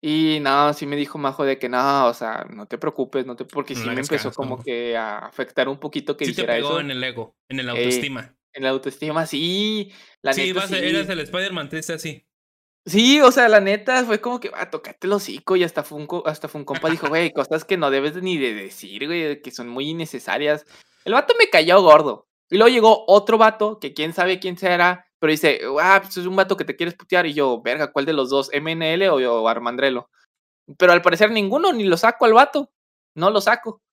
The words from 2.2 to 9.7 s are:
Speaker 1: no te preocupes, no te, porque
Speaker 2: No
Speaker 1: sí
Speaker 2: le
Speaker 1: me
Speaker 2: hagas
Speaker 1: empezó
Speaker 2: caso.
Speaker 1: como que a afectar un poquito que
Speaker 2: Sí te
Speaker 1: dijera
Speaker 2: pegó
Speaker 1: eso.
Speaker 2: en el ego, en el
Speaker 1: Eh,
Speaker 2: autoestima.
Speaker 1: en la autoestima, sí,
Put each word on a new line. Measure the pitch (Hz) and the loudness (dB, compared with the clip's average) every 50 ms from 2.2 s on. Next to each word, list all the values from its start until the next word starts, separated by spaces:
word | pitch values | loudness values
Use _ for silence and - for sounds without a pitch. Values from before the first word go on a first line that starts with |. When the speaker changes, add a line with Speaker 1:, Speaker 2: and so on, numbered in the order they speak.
| 120 113 110 - - - | -8 -8 -8 -10 -10 -12
Speaker 1:
no | - 107 104 | -16 -18 -14
te | _ - 117 | _ -12 -6
preocupes, | - 156 147 - 131 123 - 139 127 | -6 -6 -4 -4 -6 -4 -4 -6 -6
no | 131 123 | -6 -10
te, | 117 127 | -14 -14
porque | - - 143 135 - 135 | -12 -10 -10 -10 -8 -8
Speaker 2:
No | 123 | -8
Speaker 1:
sí | 113 | -6
Speaker 2:
le | 110 120 | -6 -6
Speaker 1:
me | 127 | -6
Speaker 2:
hagas | 135 | -6
Speaker 1:
empezó | 147 160 139 - 135 | -4 -6 -4 -6 -6
Speaker 2:
caso. | - | -8
Speaker 1:
como | - 139 131 131 120 120 | -8 -8 -8 -8 -10 -8
que | 139 123 117 120 120 117 | -8 -8 -6 -6 -4 -4
a | 113 113 110 104 - | -4 -6 -6 -8 -10
afectar | - 110 _ - 131 - - - 131 131 | -12 -16 _ -10 -10 -6 -2 -4 -2 -2
un | 135 135 | -4 -8
poquito | - 147 - 151 - - - | -10 -10 -10 -8 -6 -6 -6
que | - 151 | -4 -4
Speaker 2:
Sí | 131 - | -6 -4
te | - - | -4 -4
Speaker 1:
dijera | - 117 | -2 -2
Speaker 2:
pegó | 117 131 143 | -2 -2 -2
Speaker 1:
eso. | 156 143 | -4 -4
Speaker 2:
en | 147 143 | -4 -6
el | 131 127 127 | -8 -6 -8
ego, | 131 123 120 113 - _ _ _ _ | -8 -8 -10 -14 -14 _ _ _ _
en | 131 135 | -8 -8
el | 127 123 | -6 -6
Speaker 1:
Eh, | |
Speaker 2:
autoestima. | 120 117 120 123 127 123 120 139 135 123 110 - _ _ _ _ _ | -4 -2 0 0 0 0 -2 -4 -8 -10 -12 -14 _ _ _ _ _
Speaker 1:
en | 143 135 | -6 -4
la | 131 | -2
autoestima, | 131 135 135 139 135 - 151 156 151 165 160 | -2 -2 -4 -8 -10 -8 -8 -6 -4 -4 -4
sí, | 156 - 143 160 170 180 196 208 214 | -4 -4 -4 -4 -2 -2 -2 -2 -2